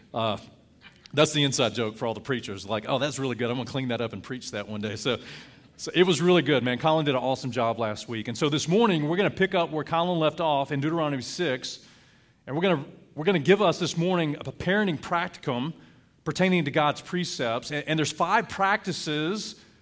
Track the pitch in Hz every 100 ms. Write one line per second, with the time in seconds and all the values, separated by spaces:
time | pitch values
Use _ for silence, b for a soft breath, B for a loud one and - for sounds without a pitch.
0 | - 117 113 101 - - _ _ B B
1 | B 139 156 156 143 135 117 107 110 107
2 | 120 110 98 127 - 98 95 107 107 131
3 | 147 135 135 110 120 123 113 135 131 113
4 | 113 104 - 127 - 107 101 107 104 107
5 | 135 113 B B B B B - - 160
6 | 180 151 175 180 139 139 120 123 160 160
7 | 147 127 127 131 131 127 113 110 110 104
8 | - 113 107 113 151 147 156 190 233 170
9 | 147 175 185 - 190 190 165 151 143 165
10 | 175 175 156 156 165 143 139 143 147 165
11 | 151 139 113 - 170 131 - - b b
12 | b b b b - 143 190 160 147 -
13 | - - 160 185 135 202 196 156 175 -
14 | 170 180 156 143 - - - 202 202 143
15 | - 175 180 - - 123 143 - B B
16 | B B - 147 185 180 143 156 147 139
17 | - 180 175 - 123 117 - 147 143 160
18 | 147 - 170 214 190 - 190 214 190 170
19 | - 151 156 214 - B B B